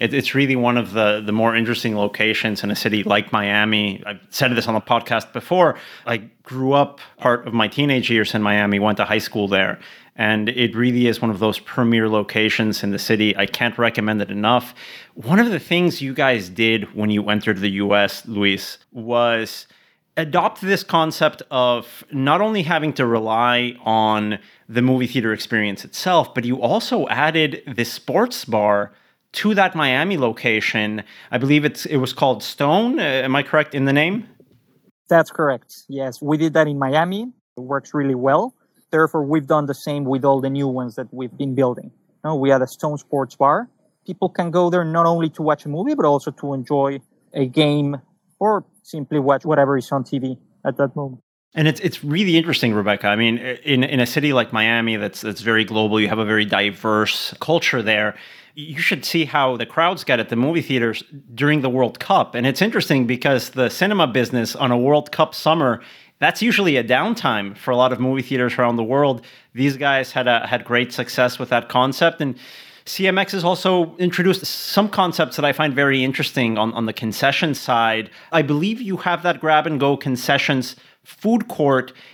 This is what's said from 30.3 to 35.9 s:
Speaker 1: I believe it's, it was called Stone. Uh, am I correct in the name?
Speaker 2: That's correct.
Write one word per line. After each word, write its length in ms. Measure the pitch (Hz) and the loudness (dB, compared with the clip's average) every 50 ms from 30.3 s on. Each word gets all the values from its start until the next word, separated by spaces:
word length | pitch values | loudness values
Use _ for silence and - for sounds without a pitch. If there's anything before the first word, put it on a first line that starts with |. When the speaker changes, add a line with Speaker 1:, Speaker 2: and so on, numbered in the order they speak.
| 110 - - 123 110 107 - - - 113 107 107 107 107 101 - - - - - | -2 0 0 0 0 0 0 0 -2 0 -2 -2 -4 -6 -10 -14 -20 -20 -14 -6
Speaker 1:
I 60 | - | -4
believe 300 | 123 131 135 147 147 147 | -2 2 4 4 4 4
it's, 180 | 147 147 - - | 2 -4 -4 -8
it 140 | - 156 135 | -2 -2 0
was 160 | 127 123 - | -2 -2 -2
called 280 | - 151 135 123 113 - | 0 0 0 0 0 -4
Stone. 560 | - - - 147 143 160 196 226 240 269 311 | -12 -6 -2 0 2 2 2 2 0 -2 -2
Uh, 40 | 185 | -2
am 340 | 147 131 135 127 131 131 | -2 -2 -2 0 0 0
I 60 | 143 139 | 0 0
correct 320 | - - 156 147 - - | 2 2 2 2 2 -2
in 100 | 143 135 | -2 0
the 80 | 139 139 | 2 4
name? 340 | 143 151 170 196 233 - - - _ - _ _ _ _ _ _ _ _ _ _ _ _ - | 2 2 2 0 -4 -8 -10 -18 _ -20 _ _ _ _ _ _ _ _ _ _ _ _ 2
Speaker 2:
That's 200 | 175 165 151 - | 4 4 4 2
correct. 540 | - - 160 143 131 117 _ _ - - - - | 0 -2 0 0 0 -2 _ _ -20 -20 -18 -12